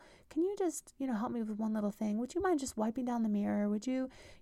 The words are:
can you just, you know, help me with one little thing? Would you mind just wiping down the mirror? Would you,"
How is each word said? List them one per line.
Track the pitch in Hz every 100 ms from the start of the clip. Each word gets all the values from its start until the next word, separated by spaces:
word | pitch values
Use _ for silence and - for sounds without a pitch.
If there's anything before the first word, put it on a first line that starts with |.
| - - -
can | 302
you | 359 403
just, | 359 - - -
you | 269
know, |
help | 220 247
me | 240
with | 220 214
one | 220
little | 214 208
thing? | 196 214 208
Would | 247 349
you |
mind | 381 320
just | 269 -
wiping | 220 233 247
down | 240
the | 220
mirror? | 208 208 208 208
Would | 208 226
you," | 262 262 - - -